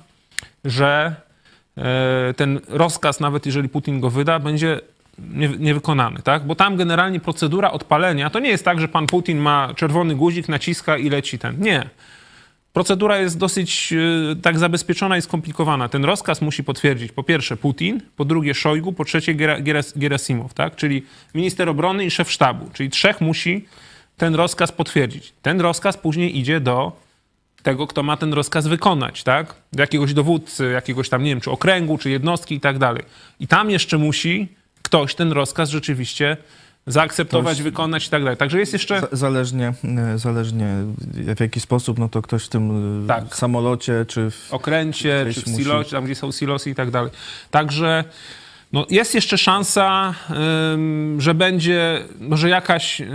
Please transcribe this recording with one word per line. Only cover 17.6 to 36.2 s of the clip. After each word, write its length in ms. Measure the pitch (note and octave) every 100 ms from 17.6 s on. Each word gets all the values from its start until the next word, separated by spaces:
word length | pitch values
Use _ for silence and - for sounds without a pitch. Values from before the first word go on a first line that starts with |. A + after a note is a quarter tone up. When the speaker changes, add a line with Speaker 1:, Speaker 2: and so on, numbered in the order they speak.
| C#3+ - F3 A#3 - -
Speaker 1:
po 80 |
drugie 300 | C#3+ E3 C#3+
Szojgu, 380 | C3+ D#3 D#3 F3
po 120 | F3+
trzecie 300 | D3+ D#3+ D#3
Gera-, 280 | D3+ D3+ D3+
Geras-, 360 | C#3+ D3+ C#3+ C#3+
Gerasimow, 560 | C#3+ C#3 - B2 B2+
tak? 220 | - D#3+ -
Czyli 260 | D3+ C#3 C3+ - -
minister 340 | D#3 F3+ F#3 E3+
obrony 360 | D3 F3 F#3+
i 60 | F#3
szef 200 | - E3+
sztabu. 400 | - C3+ B2 -
Czyli 180 | - C3+
trzech 300 | - G3 G#3
musi 440 | D#3+ D#3+ E3+ F#3+ G#3 - - - _ -
ten 180 | E3
rozkaz 380 | D#3+ E3+ - F3
potwierdzić. 600 | - D#3+ D#3 B2 - - _
Ten 180 | C#3 F#3
rozkaz 360 | E3+ E3+ G3 F#3
później 420 | D#3+ D#3 F3 -
idzie 220 | B2+ D#3+
do 320 | B2+ B2 D#3+ - _ _ _ _ _ _
tego, 240 | C#3+ C3 D3
kto 160 | -
ma 140 | D3 D3+
ten 160 | D#3
rozkaz 340 | D3 C#3+ E3 D3+
wykonać, 560 | E3 G3+ D#3+ B2 -
tak? 320 | - C3+ D#3+ - -
Do 100 | C#3
jakiegoś 320 | C#3+ D3+ C#3+
dowódcy, 500 | C#3+ D3 E3 E3 - C3
jakiegoś 380 | B2+ B2+ B2+ B2+
tam, 140 | B2+
nie 80 | C#3+
wiem, 100 | B2+
czy 100 | C3+
okręgu, 480 | C3 F3+ F#3 D#3+ D3+
czy 120 | C#3
jednostki 440 | C3+ D3+ F3 -
i 60 | C#3+
tak 180 | C#3 C3+
dalej. 240 | C3 A#2+ - - - -
I 60 | B2+
tam 240 | E3+ G#3+
jeszcze 280 | F#3 - D#3
musi 500 | D3+ C#3+ E3 F#3+ G3 _ _ _
ktoś 320 | - E3 C#3
ten 180 | - E3
rozkaz 380 | C#3+ C#3 - D#3
rzeczywiście 640 | D3+ C#3+ C3 A#2+ -